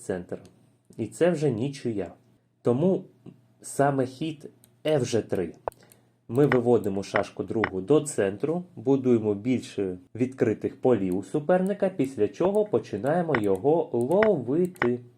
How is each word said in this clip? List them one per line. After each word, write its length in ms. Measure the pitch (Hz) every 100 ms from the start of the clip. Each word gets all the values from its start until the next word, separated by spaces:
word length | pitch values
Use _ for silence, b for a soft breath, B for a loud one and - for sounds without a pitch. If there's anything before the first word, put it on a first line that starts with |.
центр. 340 | - 92 87 - - _ _ _ _ -
І 100 | 110
це 240 | - 165
вже 200 | 160 147
нічия. 640 | 107 139 143 123 101 87 - _ _ _ _
Тому 420 | 120 120 180 185 - _ - - _ _
саме 440 | - - 139 135 123
хід 440 | - 160 156 - - _ _ 151
Ф 180 | 151
Ж 180 | 120 110
три. 320 | - 98 85 - - - b b b b -
Ми 180 | 117 143
виводимо 560 | 131 117 117 101 98
шашку 420 | 95 107 98 -
другу 360 | 98 110 101 92
до 200 | 95 156
центру, 640 | 147 - 101 101 139 175 180 -
будуємо 580 | 113 139 127 117 107
більше 600 | 101 117 117 - - 98 92 -
відкритих 640 | 110 127 - 113 104 101 -
полів 360 | 127 113 95 92
у 60 |
суперника, 680 | 101 151 147 180 185 196 196
після 400 | 185 135 - -
чого 360 | - 180 208
починаємо 720 | 208 117 - 101 127 170 165 135
його 500 | 101 92 131 165 -
ловити. 1080 | 120 127 185 220 170 113 156 180 - 120 123 -